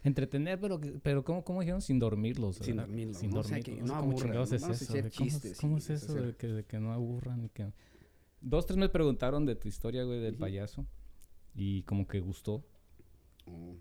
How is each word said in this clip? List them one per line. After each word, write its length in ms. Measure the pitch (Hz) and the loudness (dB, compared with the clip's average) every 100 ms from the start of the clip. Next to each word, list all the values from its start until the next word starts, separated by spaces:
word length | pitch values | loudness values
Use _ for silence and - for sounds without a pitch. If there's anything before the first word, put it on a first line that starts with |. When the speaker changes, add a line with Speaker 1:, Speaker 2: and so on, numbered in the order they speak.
Speaker 1:
Entretener, 560 | 139 139 131 139 156 185 | 2 2 0 0 0 -2
pero 200 | 202 180 | -2 -2
que, 120 | 147 143 | -4 -2
pero 220 | 147 139 | 2 2
¿cómo, 180 | 131 175 | 2 -2
cómo 160 | 170 180 | -2 -2
dijeron? 220 | 175 185 | 0 0
Sin 160 | - 131 | 4 4
dormirlos, 580 | 113 107 110 123 107 90 | 6 4 0 2 0 0
Speaker 2:
Sin 180 | 107 113 | -2 -2
Speaker 1:
¿verdad? 100 | 95 | -2
Speaker 2:
dormirlos, 300 | 107 113 95 | -4 -4 -2
Speaker 1:
Sin 120 | 107 | 0
Speaker 2:
¿no? 100 | 113 | 0
O 20 | |
sea, 140 | 147 - | 0 -2
Speaker 1:
dormirlos. 60 | 120 110 | -2 -4
Speaker 2:
que 40 | |
Speaker 1:
No 40 | 117 | -2
sé 40 | |
Speaker 2:
no 60 | 147 | 0
Speaker 1:
cómo 120 | 139 | 2
Speaker 2:
aburran, 160 | 131 123 | 2 2
Speaker 1:
chingados 220 | 113 127 | 2 2
Speaker 2:
¿no? 60 | 127 | 2
Speaker 1:
es 60 | |
Speaker 2:
Vamos 180 | - 117 | 0 -2
a 40 | |
Speaker 1:
eso, 80 | 131 | 0
Speaker 2:
hacer 100 | 110 | -2
Speaker 1:
güey. 100 | 110 - | -2 0
¿Cómo 100 | 135 | 0
es, 60 | |
Speaker 2:
chistes, 260 | 147 110 90 | 0 -4 -2
Speaker 1:
cómo 180 | 151 151 | 2 2
es 60 | |
Speaker 2:
sí, 80 | - | 0
Speaker 1:
eso 120 | 151 110 | -4 -2
Speaker 2:
hacer 140 | 147 123 | -2 -2
Speaker 1:
de 100 | 113 | -4
que, 100 | 117 | -4
de 180 | 110 | -4
que 140 | 104 110 | -4 -4
no 140 | 110 | -2
aburran 520 | 117 120 120 127 123 | -2 -2 -4 -4 -4
y 40 | 113 | -6
que 240 | - 101 - - - - - _ _ | -6 -8 -8 -18 -20 -20 -20 _ _
dos, 240 | 127 151 175 | 2 2 4
tres 100 | 190 | 4
me 100 | 190 | 6
preguntaron 560 | 175 151 131 127 143 | 6 6 4 2 4
de 120 | 147 110 | 2 2
tu 100 | 104 | -2
historia, 380 | 101 113 123 | -2 -2 0
güey, 160 | 127 120 | -2 0
del 140 | 113 | -2
Speaker 2:
Ujú. 60 | 117 | -2
Speaker 1:
payaso, 460 | 98 98 104 - 139 - - - - - - | -2 -2 -4 -6 -8 -10 -14 -16 -18 -18 -16
y 300 | - 98 98 | -4 0 0
como 240 | - 101 95 | 0 0 0
que 140 | 101 | -2
gustó. 440 | 92 98 - 107 - - - - - - - - - | -4 -4 -4 -4 -6 -20 -20 -20 -20 -20 -20 -20 -16
Speaker 2:
Oh. 280 | 87 85 87 | -14 -14 -16